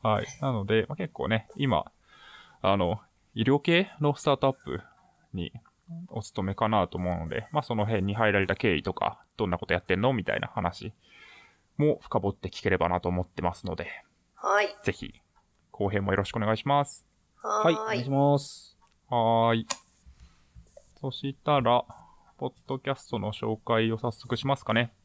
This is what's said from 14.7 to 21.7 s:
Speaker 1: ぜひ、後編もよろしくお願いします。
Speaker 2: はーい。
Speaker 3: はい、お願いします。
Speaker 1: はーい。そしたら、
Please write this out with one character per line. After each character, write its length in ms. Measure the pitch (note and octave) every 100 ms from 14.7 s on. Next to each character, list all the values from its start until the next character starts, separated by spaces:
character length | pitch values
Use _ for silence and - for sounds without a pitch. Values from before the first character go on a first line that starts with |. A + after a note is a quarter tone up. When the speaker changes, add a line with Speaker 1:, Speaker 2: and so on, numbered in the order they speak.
| -
Speaker 1:
ぜ 80 | -
ひ、 220 | - - - _ _ _ _ _
後 180 | - G2
編 160 | G2+ G2
も 60 |
よ 60 | G2
ろ 60 |
し 80 | G2
く 60 | A2+
お 20 |
願 140 | G#2+
い 40 | A2
し 100 | -
ま 180 | C#3+ C#3+
す。 200 | - _ _ _ _
Speaker 2:
は 220 | A3 G#3 F#3+
ー 60 |
い。 40 | E3+
Speaker 3:
は 60 |
い、 20 |
お 20 | A3
願 120 | G3+
い 40 |
し 60 | C3
ま 280 | C#3 C#3+ C#3+
す。 400 | C#3+ - - _ _ _ _
Speaker 1:
は 440 | A#2+ A2+ A2+ A#2
ー 40 | A#2
い。 100 | A2+ - - _ - - - - _ - - - - _
そ 100 | C#3
し 240 | - C#3 C#3
た 160 | - C#3+
ら、 220 | A#2+